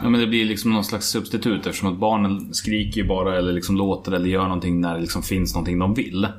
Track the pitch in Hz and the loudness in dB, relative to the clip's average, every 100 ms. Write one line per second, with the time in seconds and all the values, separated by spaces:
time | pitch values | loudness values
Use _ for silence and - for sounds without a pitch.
0 | 120 120 113 117 110 101 113 110 101 104 | 2 4 4 2 2 0 2 2 0 -2
1 | - 113 - 113 120 98 90 - 98 90 | -2 -2 -2 -2 0 0 -2 -2 -2 0
2 | 107 107 98 98 - - 110 107 101 110 | 0 2 2 -2 -4 -6 -2 -2 -2 0
3 | 95 92 95 92 90 87 90 98 98 90 | 0 0 0 0 0 0 0 0 2 -2
4 | - 92 92 92 95 90 90 87 85 82 | -2 0 2 2 2 0 0 2 0 -2
5 | 85 95 - 95 85 101 82 90 95 117 | -4 -4 -2 0 0 -2 -2 0 2 0
6 | - 90 107 | -2 -2 -4